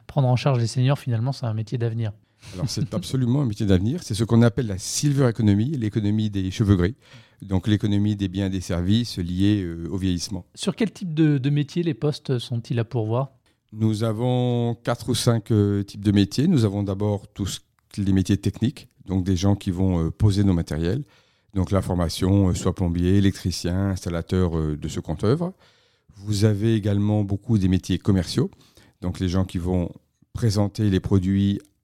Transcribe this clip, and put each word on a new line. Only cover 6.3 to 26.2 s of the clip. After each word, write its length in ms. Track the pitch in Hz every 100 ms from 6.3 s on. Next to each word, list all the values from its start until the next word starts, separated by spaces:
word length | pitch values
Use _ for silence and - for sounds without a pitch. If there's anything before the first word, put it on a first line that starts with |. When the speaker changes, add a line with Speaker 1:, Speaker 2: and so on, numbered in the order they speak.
Speaker 2:
des 200 | 101 95
cheveux 260 | - 101 95
gris, 180 | 87 - _ - - _
donc 240 | 98 95 107
l'économie 500 | 104 104 101 104 101
des 120 | 98
biens 180 | 95 98
et 40 |
des 120 | 95
services 560 | 92 87 90 113 117 -
liés, 440 | 85 90 101 104
euh, 260 | 87 82 82
au 80 | 92
vieillissement. 480 | 92 87 - 92 -
Speaker 1:
Sur 200 | - 202
quel 160 | - 220
type 220 | - 180
de, 240 | 151 156 143
de 140 | 135
métier 320 | 147 143 175
les 100 | 170
postes 460 | - 151 - - 123
sont-ils 400 | - 117 - 117
à 60 |
pourvoir ? 480 | 113 123 107 120 139 _ _ _ _
Speaker 2:
Nous 320 | 107 110 104
avons 720 | 113 107 123 127 123 120 120 113
quatre 260 | - 120 -
ou 40 |
cinq, 360 | 120 123 117 -
euh, 320 | 107 101 101
types 220 | 98 104
de 80 | 104
métiers. 340 | 101 98 - 160
Nous 180 | 151
avons 180 | 110 101
d'abord 460 | 98 98 104 101 -
tous 320 | - 101 - - _ _ -
les 140 | 98
métiers 260 | 95 90 98
techniques, 500 | 101 - 113 - - _
donc 200 | - 95
des 120 | 92 90
gens 180 | 98
qui 160 | 98 101
vont, 360 | 87 95 87 80
euh, 40 |
poser 340 | - 104 95
nos 100 | 98
matériels. 480 | 87 82 76 85 127 143 _ _ _ _
Donc 200 | 98 87
la 100 | 98
formation, 640 | - 90 82 - 92 101 95
euh, 60 |
soit 200 | 90 92
plombier, 420 | 87 87 85 87 101
électricien, 760 | 98 - 95 - 87 90 98
installateur, 680 | 90 90 85 - 92 90 82
euh, 200 | 78 73
de 120 | 78
seconde 340 | - 80 78
œuvre. 280 | 104 156 175 - _ _ _ _ _
Vous 320 | 101